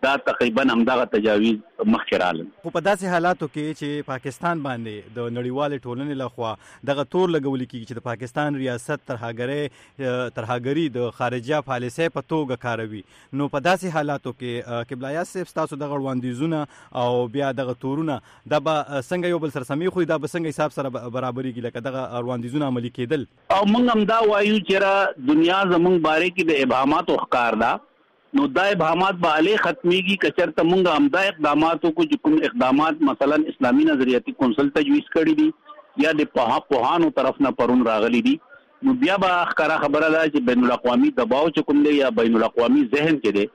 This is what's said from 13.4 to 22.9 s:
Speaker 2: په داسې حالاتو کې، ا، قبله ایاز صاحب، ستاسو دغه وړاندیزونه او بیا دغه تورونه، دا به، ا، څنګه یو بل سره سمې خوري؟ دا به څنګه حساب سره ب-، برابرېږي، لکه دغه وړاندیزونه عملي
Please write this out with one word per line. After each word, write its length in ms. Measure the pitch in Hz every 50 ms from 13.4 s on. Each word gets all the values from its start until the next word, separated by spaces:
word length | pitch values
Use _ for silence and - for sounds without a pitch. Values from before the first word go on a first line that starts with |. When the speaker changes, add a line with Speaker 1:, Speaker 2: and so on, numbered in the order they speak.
| 143 139 -
Speaker 2:
په 100 | 143 131 175
داسې 280 | 185 190 - 190 156
حالاتو 380 | 160 151 147 143 139 _ 139 117
کې، 180 | _ 123 123 120 120 104 123
ا، 240 | 120 117 117 117
قبله 220 | 127 123 127 135 143
ایاز 180 | 160 180 - -
صاحب، 160 | 190 175 - -
ستاسو 260 | - 160 - 160 139 147
دغه 180 | 143 143 143
وړاندیزونه 580 | 135 135 131 127 120 127 123 120 143 165 165 156 147 143 - - - - - 127 123
او 280 | 123 123 123 123 120 110 139
بیا 160 | 139 135 131 117
دغه 160 | 135 123 127 123 -
تورونه، 340 | 135 135 143 160 160 143 117 - - - - _ - 147
دا 40 | 151
به، 160 | 139 156 156 151
ا، 200 | 139 - 143 139
څنګه 260 | 131 - 180 180 170 175 175
یو 60 | 170 151
بل 100 | 156 139
سره 140 | 151 127 -
سمې 240 | 143 147 170 185 180
خوري؟ 140 | 180 175 151
دا 80 | 165 156 139
به 80 | 156 -
څنګه 140 | 175 170 160 143 -
حساب 200 | 156 151 - -
سره 100 | 143 135
ب-، 180 | 123 127 113 123 113
برابرېږي، 460 | 131 127 127 120 123 131 131 120 120 117 120
لکه 160 | - 120 117 139
دغه 160 | 131 131 131 110 110 120
وړاندیزونه 500 | 120 120 127 120 117 120 120 151 151 139 254
عملي 200 | - 120 123